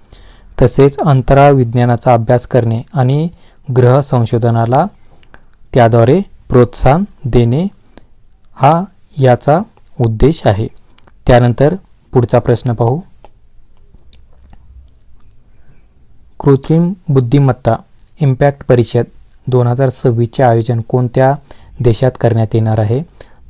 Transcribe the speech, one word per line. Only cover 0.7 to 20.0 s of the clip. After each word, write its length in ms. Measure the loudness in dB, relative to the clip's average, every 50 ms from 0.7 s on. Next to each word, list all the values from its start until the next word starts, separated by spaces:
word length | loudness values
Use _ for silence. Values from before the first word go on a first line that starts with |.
| 2 2 2 2 2
अंतराळ 540 | 0 -2 0 0 0 2 2 4 4 4 4
विज्ञानाचा 640 | 4 2 0 0 0 0 0 0 -2 0 0 0 0
अभ्यास 340 | 2 2 0 0 -2 -2
करणे 340 | -2 -2 -2 0 -2 -4 -6 -8 -8 -4
आणि 360 | -2 -2 0 0 -2 -4 -6 -8 -14 -20 -20 _ _ -12 -4 0
ग्रह 220 | 2 2 4 2 2
संशोधनाला 840 | 0 0 -2 -2 0 -2 -2 -2 -2 0 0 0 -2 0 0 0 -2 -2 -6 _ -20 -20 -20 -20 -20 -20 -20 -20 -20 -20 -20 _ -16 -4 2
त्याद्वारे 460 | 2 4 4 4 4 4 4 2 0 -2 -6 -12 -20 -8 -2
प्रोत्साहन 540 | 2 2 2 2 0 0 0 2 2 2 -2 -4 -8 -10 -6
देणे 420 | -2 0 0 2 2 0 -2 -4 -6 -8 _ _ _ _ -20 -20 _ -20 _ -20 -20 -20 _ _ -20 -6
हा 280 | 0 0 2 2 0 -2 -6 _ _ -20 _ -6
याचा 420 | 0 2 2 2 2 0 0 0 0 -2 -6 _ _ -20 -16 -6 -4
उद्देश 420 | -4 -4 0 0 0 0 0 0 -2
आहे. 220 | -2 -2 -2 -4 -8 -10 -16 -20 _ -20 -20 -20 -20 -20 -6 0
त्यानंतर 480 | 2 2 4 4 2 2 0 0 0 0 -4 -8 _ _ _ _ _ -2
पुढचा 260 | -2 0 2 0 -2
प्रश्न 340 | 0 0 -2 -2 -2 -4 -4
पाहू, 260 | -2 -2 -2 -2 -4 -8 -12 -20 -20 -20 -20 -20 _ _ -20 -20 -20 -20 -20 -20 -20 -20 -20 -20 -20 -20 -20 -20 -20 -20 -20 -20 -20 -20 -20 -20 -20 -20 -20 -20 -20 -20 -20 -20 _ _ -20 -20 -20 -20 -20 -20 -20 -20 _ -20 -20 -20 -20 -20 -20 _ _ _ _ -20 _ -20 -20 -20 -20 -18 -4
कृत्रिम 540 | 0 0 0 0 0 -2 0 0 0 -2 -4 -6 _ -2
बुद्धिमत्ता 640 | -2 -2 0 0 0 2 2 0 -2 -2 -2 -4 -4 -4 -6 _ -20 -20 -20 _ -8 -4
इम्पॅक्ट 460 | -2 -2 0 0 -2 -2 -2 -4 -2
परिषद 380 | 0 0 0 0 0 -2 -4 -4 -4 -8 -18 -20 _ -20 -14 _
दोन 200 | -2 -2 0 0
हजार 220 | 0 0 0 -2 -2
सव्वीसचे 540 | -2 -2